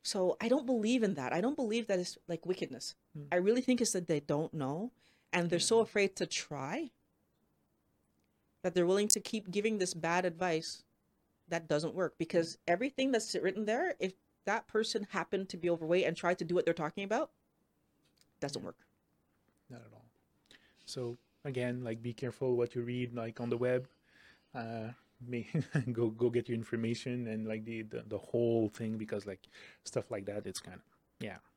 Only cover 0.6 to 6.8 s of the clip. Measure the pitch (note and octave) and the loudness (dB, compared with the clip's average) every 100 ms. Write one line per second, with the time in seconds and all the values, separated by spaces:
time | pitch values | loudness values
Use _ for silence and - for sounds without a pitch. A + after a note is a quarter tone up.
0.6 | B3 A#3+ G#3+ B3+ G#3 D3 B2+ D#3+ A3+ D4+ | 4 2 4 4 4 0 0 0 0 0
1.6 | A#3 A3+ A3 F#3 F3+ - - E3 E3+ F#3 | 0 0 2 0 0 -8 -8 -6 -2 -2
2.6 | - B2 - - _ D3+ C#3+ F3+ F#3+ A#3+ | -4 -6 -12 -12 _ -14 2 4 6 4
3.6 | B3+ B3 A3+ F#3 F3 D3+ D3 D3 E3 D#3+ | 4 4 4 0 0 0 2 0 0 -2
4.6 | C3 D#3 A#3+ _ _ _ _ F3 F3 E3+ | -2 -2 -6 _ _ _ _ 0 2 2
5.6 | - A3+ A3+ G#3 G3 - F3 - - C#3+ | 4 4 4 2 2 0 -4 -4 -6 -6
6.6 | C3+ A#3+ | -4 -4